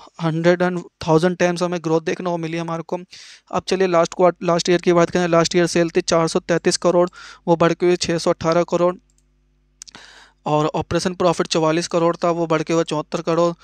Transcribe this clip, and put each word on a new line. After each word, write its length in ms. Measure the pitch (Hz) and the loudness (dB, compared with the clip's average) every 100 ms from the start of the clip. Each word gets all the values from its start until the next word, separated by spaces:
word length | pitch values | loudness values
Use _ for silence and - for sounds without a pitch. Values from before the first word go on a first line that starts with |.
| - - | -10 -6
हंड्रेड 400 | 165 160 170 180 | -4 0 2 2
एंड 180 | 180 175 - - - | 0 -4 -10 -10 2
थाउजेंड 300 | 160 180 175 | 2 2 0
टाइम्स 260 | 180 175 | 0 0
हमें 160 | 175 175 | -4 -4
ग्रोथ 180 | 156 160 | -2 -2
देखने 280 | 160 180 180 | -2 -6 -4
को 80 | 175 | -6
मिली 200 | 160 170 | -6 -6
हमारे 260 | 165 165 | -6 -8
को। 140 | - 180 180 - - - - | -8 -10 -10 -20 -20 -20 -8
अब 120 | 185 - | -6 -2
चलिए 200 | 185 190 | 0 2
लास्ट 260 | 170 170 | 2 2
क्वार्ट-, 300 | - 180 170 | 2 2 2
लास्ट 260 | 180 170 175 | 0 0 2
ईयर 120 | 175 | 0
की 120 | 180 | 2
बात 160 | 175 170 | 2 2
करें। 180 | 180 175 | 0 2
लास्ट 280 | 165 165 180 | 2 2 2
ईयर 120 | 170 | 0
सेल 220 | 175 170 | 0 0
थी 120 | 185 | -2
चार 260 | 180 170 165 | 0 0 0
सौ 120 | 185 | -2
तैंतीस 380 | - 170 180 175 | -2 -2 0 0
करोड़, 320 | 175 175 180 - - - - | 0 2 0 -2 -20 -10 -2
वो 80 | 165 | 2
बढ़ 180 | 170 | 2
के 120 | 170 175 | 2 0
हुई 100 | 180 | 0
छः 220 | - 170 | -2 -4
सौ 120 | 180 | -2
अठारह 340 | 170 165 165 | -2 0 0
करोड़ 320 | 170 175 175 185 _ _ _ _ _ _ _ _ - - - - - _ - | 0 0 0 -2 _ _ _ _ _ _ _ _ -20 -20 -20 -20 -20 _ -2
और 200 | 151 151 | 0 0
ऑपरेशन 480 | 165 156 170 185 | -2 -4 -2 -2
प्रॉफिट 340 | 180 180 160 180 | -2 0 0 -2
चवालीस 400 | 175 156 160 175 | 0 0 0 -2
करोड़ 280 | 175 170 170 | 0 0 0
था, 160 | 175 | -2
वो 160 | 170 165 | -2 0
बढ़ 160 | 156 | -2
के 100 | 160 | 0
हुआ 100 | 165 | -2
चौहत्तर 380 | 165 156 151 170 | -2 -4 -6 -6
करोड़ 320 | 165 165 170 170 | -4 0 0 -2